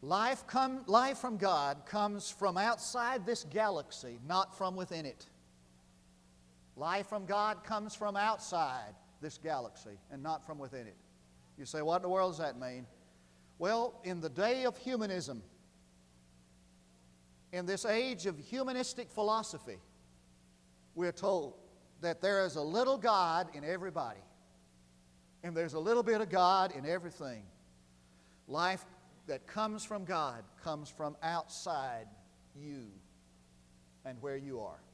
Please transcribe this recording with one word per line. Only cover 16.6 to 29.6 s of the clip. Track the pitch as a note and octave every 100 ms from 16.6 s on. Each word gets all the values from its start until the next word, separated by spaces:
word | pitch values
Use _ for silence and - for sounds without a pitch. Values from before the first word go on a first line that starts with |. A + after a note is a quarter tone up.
| - - - - - - - - -
in | F3+
this | F3+ F#3+ A#3
age | A3 B3+ A3+ F3+
of | D#3
humanistic | C3+ B3 B3+ B3+ B3 - A#3
philosophy, | - G#3 A3 G#3+ D#3+ - F#2+ - - - - - - - - - - -
we're | D#3+ F3
told | E3+ F#3+ F#3+ C#3+ - - - - -
that | E3+ E3
there | F#3+ G3+
is | F#3+ D3
a |
little | D3 F#3 B3 C4+
God | G#3+ G#3 F3 E3 F3+
in | D3
everybody, | D3 F#3 F#3 D#3+ B2+ G2+ G2 - - - - - - - - - - -
and | F3 E3
there's | E3+
a | C#3+
little | F3+ A#3
bit | A3+ A3
of | G3
God | F3+ F3+ F#3+ F#3
in | D3+
everything. | C#3 F3+ F3 - C#3+ A2+ G2 - - - - - - - - - -
Life | C#3+ F3 F#3+ - - - - -
that | C3+ -
comes | G3+